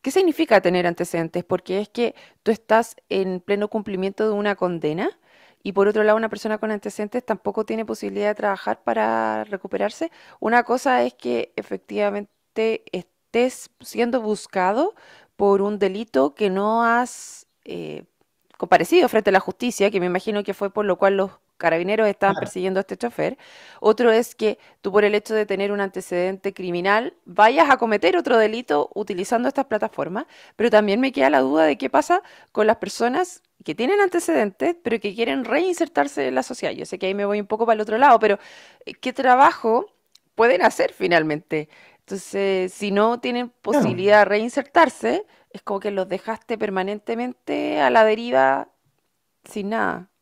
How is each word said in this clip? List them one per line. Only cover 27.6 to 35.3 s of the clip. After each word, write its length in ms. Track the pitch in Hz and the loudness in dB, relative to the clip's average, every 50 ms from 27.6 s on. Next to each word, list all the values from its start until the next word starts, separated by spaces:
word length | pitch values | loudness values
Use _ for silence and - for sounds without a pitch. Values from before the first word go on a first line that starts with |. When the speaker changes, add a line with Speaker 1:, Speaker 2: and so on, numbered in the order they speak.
| 320 285 | 4 4
Speaker 1:
a 60 | 262 | 4
cometer 400 | 254 240 226 214 208 - 339 381 | 2 2 0 0 2 2 2 2
otro 220 | 349 269 294 269 226 | 2 0 2 4 4
delito 520 | 220 214 220 240 247 - - 147 - - - | 4 2 0 -6 -4 -2 -2 -2 -2 -2 -6
utilizando 540 | 196 208 - 202 175 202 - 240 226 247 262 | -10 -8 -6 -6 -6 -4 -2 -2 -2 -2 -2
estas 180 | - 277 269 | -2 -4 -4
plataformas, 600 | _ 226 214 220 220 - - 143 160 180 220 320 _ - - - - _ | _ -4 -4 -4 -6 -6 -8 -8 -6 -8 -10 -10 _ -18 -20 -20 -20 _
pero 140 | - 214 240 | -2 0 4
también 300 | 214 214 214 202 196 240 | 4 4 4 4 0 0
me 120 | 262 262 | -2 -2
queda 180 | 233 277 262 269 | 0 2 2 4
la 100 | 302 277 | 4 4
duda 240 | 262 262 285 320 320 | 2 2 2 2 2
de 120 | 311 277 - | 2 2 0
qué 120 | 269 254 | -4 0
pasa 320 | - - 302 - 349 381 - - - - - _ | 2 0 2 2 0 0 0 -8 -20 -20 -20 _
con 140 | _ 214 214 | _ 0 2
las 100 | 214 - | 2 2
personas 640 | - - 196 - - 226 240 254 320 370 359 - - _ _ _ _ - | 0 -4 -10 -4 -2 -2 -2 0 -2 -4 -4 -8 -20 _ _ _ _ -10
que 100 | - - | -10 -6
tienen 260 | - 233 269 403 415 | -2 0 0 2 2
antecedentes, 760 | 403 370 - 349 330 - 330 269 220 202 190 _ 262 330 339 339 | 2 2 0 -2 -2 0 0 0 0 -2 -2 _ -2 -2 -2 -2
pero 180 | _ 240 226 226 | _ -4 -4 -2
que 140 | - 208 185 | -4 -8 -4
quieren 300 | 226 233 269 | -2 -2 -2